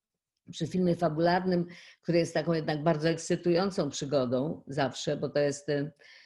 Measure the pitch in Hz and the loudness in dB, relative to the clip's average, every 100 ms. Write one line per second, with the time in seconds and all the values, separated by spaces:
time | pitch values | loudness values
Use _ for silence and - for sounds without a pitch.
0 | _ _ _ _ - 180 160 180 180 170 | _ _ _ _ -18 -8 -4 0 2 2
1 | 170 151 170 180 185 175 175 - - - | 0 2 2 2 2 0 0 -8 -20 -10
2 | - 170 160 165 151 165 151 151 156 151 | 0 2 2 0 0 0 0 0 2 2
3 | 160 165 - 175 175 170 196 190 147 - | 2 0 -2 -2 2 2 2 0 -4 -4
4 | 143 139 127 127 147 - - 143 135 - | -2 0 2 0 -2 -6 -8 -2 -2 -2
5 | - 147 151 147 143 139 - 143 147 - | -4 -4 -2 0 0 0 -2 -2 -2 -8
6 | - - | -20 -20